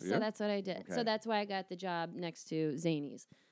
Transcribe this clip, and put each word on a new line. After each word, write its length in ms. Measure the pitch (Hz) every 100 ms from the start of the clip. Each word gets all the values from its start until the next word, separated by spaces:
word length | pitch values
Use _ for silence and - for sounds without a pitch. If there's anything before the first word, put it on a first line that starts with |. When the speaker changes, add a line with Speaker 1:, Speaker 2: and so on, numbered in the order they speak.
Speaker 1:
So 60 | -
Speaker 2:
Yeah. 100 | 120
Speaker 1:
that's 220 | 220 -
what 100 | 208
I 100 | 202
did. 180 | 196 170
Speaker 3:
Okay. 160 | - 240
Speaker 1:
So 80 |
that's 240 | 226 220 226
why 100 | 208
I 60 |
got 240 | 202 190 190
the 80 | 175
job 360 | 185 170 165
next 360 | 170 170 - -
to 280 | 156 156 147
Zanies 520 | 165 156 143 107 - - _